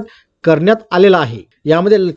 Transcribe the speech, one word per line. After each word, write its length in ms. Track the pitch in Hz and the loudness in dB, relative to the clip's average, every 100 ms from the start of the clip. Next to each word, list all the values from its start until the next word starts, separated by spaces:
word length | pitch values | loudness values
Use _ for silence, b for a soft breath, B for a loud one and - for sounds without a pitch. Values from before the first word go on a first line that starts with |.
| 156 b b _ | -2 b b _
करण्यात 320 | 160 156 180 220 - | -2 0 0 -2 -4
आलेला 260 | 180 196 180 | 0 2 2
आहे. 240 | 131 113 - _ 147 | -2 -8 -18 _ -2
यामध्ये 320 | 160 196 208 | -2 2 0
ल-, 140 | 180 | -2